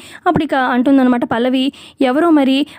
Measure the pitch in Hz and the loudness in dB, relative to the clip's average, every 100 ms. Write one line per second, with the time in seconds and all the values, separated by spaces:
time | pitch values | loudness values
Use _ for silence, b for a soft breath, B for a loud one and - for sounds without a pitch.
0 | B B 370 311 311 277 254 247 262 269 | B B -2 -2 0 -2 -2 0 2 2
1 | 254 240 - 233 254 262 269 B B B | 2 0 -2 -4 -2 -2 -4 B B B
2 | 262 277 339 302 262 269 285 | -2 0 2 2 2 0 -4